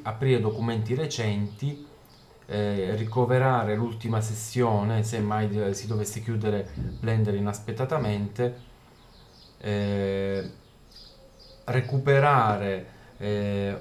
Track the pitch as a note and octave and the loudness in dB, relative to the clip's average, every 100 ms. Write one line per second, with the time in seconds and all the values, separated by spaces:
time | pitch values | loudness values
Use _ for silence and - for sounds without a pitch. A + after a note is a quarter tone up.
0 | A2+ A2 C3+ A#2+ G#2+ G#2+ A#2 A2+ A2 B2 | -6 0 2 4 2 0 -2 0 0 -2
1 | A#2+ - G#2+ G2+ G2+ - C#3+ C#3+ - - | -2 -2 -2 0 -2 -4 -6 -6 -14 -20
2 | - - - - - G#2 G#2 G2+ F#2+ G#2+ | -20 -20 -20 -20 -6 -2 0 0 0 -2
3 | A2 B2 A#2+ B2+ C3 B2 G#2 G#2+ A#2 A2 | 0 0 4 4 4 4 2 0 -2 -4
4 | A2+ A2 A2 G#2+ - B2+ A#2+ G#2 G#2 A2 | -2 0 -2 -4 -4 2 4 4 2 0
5 | A2 A2+ G#2 G#2+ G#2+ G#2 G2+ G2 G#2+ G#2+ | 0 0 0 0 0 0 -2 -2 -4 -4
6 | G2+ G#2 A2 A2 G#2+ G#2 F#2+ - - - | -4 -6 -4 -2 0 0 -2 -6 -8 -4
7 | A2+ A2 G#2+ G2+ G#2 G2+ - A2+ C3 D#3 | 0 2 2 2 -2 -4 -6 -4 -2 0
8 | A2 G2+ G2+ - B2 B2 - - - - | 0 0 -2 -2 -2 -4 -16 -20 -20 -20
9 | - - - - - - G#2 G2+ G2+ G2+ | -20 -20 -20 -20 -20 -10 -4 -2 0 0
10 | G2 G2 G2 G2 F#2 - - - - - | 0 0 -2 -2 -6 -12 -20 -20 -20 -20
11 | - - - - - - - B2 - C3+ | -20 -20 -20 -20 -20 -12 -2 -2 0 2
12 | C#3 C#3 D3 C3+ A2 G2+ G2+ F#2+ F2+ - | 4 6 6 6 4 2 0 -2 -6 -18
13 | - - G#2 G#2 G2+ G2+ G2 G2 | -20 -8 -2 0 0 0 -2 -4